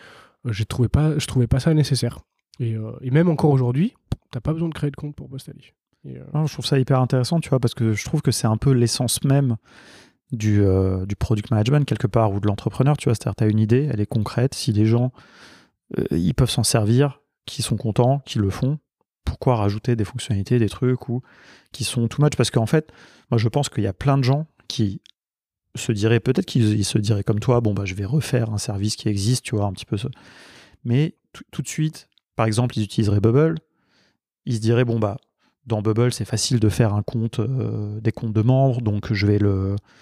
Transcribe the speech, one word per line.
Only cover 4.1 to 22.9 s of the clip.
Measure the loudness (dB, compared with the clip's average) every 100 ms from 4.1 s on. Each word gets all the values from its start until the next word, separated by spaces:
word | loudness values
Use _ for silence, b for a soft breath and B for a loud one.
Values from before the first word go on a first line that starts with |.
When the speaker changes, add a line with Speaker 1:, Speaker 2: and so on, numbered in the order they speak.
| -12 _
Speaker 1:
t'as | -8
pas | -4
besoin | -4 -4
de |
créer | -4 -6
de | -6
compte | -10
pour | -12 -14
Postali. | -16 -16 -20 -20 _ _ _
Et, | -18 -16
euh, | -6
Speaker 2:
Non, | -2 -2
je |
trouve | -4 0
ça | 2
hyper | 2 2
intéressant, | 2 0 0 -2
tu | 0
vois, | 0
parce | 0
que | 0 0
je | 0
trouve | -2 -2
que | 0
c'est | 0 0
un | 2
peu | 2
l'essence | 4 2 0 -2 0
même | 2 2 2 -2 B B B B B B _
du, | -2 2 4
euh, | 4 4 2 0
du | -4
product | -4 -2 -2 0
management, | 0 2 2
quelque | 0 0 0
part, | 2 2
ou | 0
de | -2
l'entrepreneur, | -2 -2 0 2 2
tu | 0
vois. |
C'est-à-dire, | -2 -2 0
t'as | 2
une | 2
idée, | 4 2 2
elle | -2
est | -2
concrète. | -2 -2 0 -2
Si | -2 -2
les | 2 4
gens | 4 0 -4 B B B B B B -10 -4
euh, | -2
ils | 0 0
peuvent | 2 0
s'en | 0
servir, | 0 2 2 2 2 -2 _ _ -14
qui | -8
sont | -4 -4
contents, | -2 2 2 2
qui | -2 -2
le | 0
font. | 0 -4 -4 _ _ _ _
Pourquoi | -8 -4 0 0
rajouter | 0 -2 -2 -2
des |
fonctionnalités, | -2 -6 -4 -2 0 2
des | 0
trucs | 0 -2 -2 -4
ou | -8 -8 B B B B
qui | -8
sont | -6 -2 -2
too | 2
much ? | 2 2
Parce | 0
qu'en | 0 2
fait, | 0 0